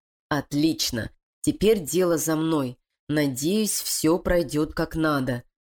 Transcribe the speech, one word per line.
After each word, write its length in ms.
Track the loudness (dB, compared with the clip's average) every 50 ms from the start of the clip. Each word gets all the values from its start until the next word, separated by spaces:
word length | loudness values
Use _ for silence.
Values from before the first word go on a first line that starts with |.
| _ _ _ _ _ -4
«Отлично. 800 | -4 -4 -2 -2 0 2 2 2 2 0 -2 -4 -4 -4 -6 -8 _ _ _ _ _ -4
Теперь 380 | -2 -2 0 2 4 4 4 4
дело 380 | 2 -2 0 2 2 2 2 0
за 160 | 0 0 0
мной. 440 | 0 0 0 0 0 -2 -4 -6 _ _ _ _ _ _ -2
Надеюсь, 720 | 0 0 2 0 0 -2 -2 0 0 0 0 0 -2 -4
все 380 | -4 -4 -4 0 2 2 2 2
пройдет 560 | 2 2 2 2 0 0 0 -2 -2 -2 -2
как 220 | -4 -4 -4 -2
надо. 480 | -2 0 2 2 0 0 -2 -4 -6 -8 _ _ _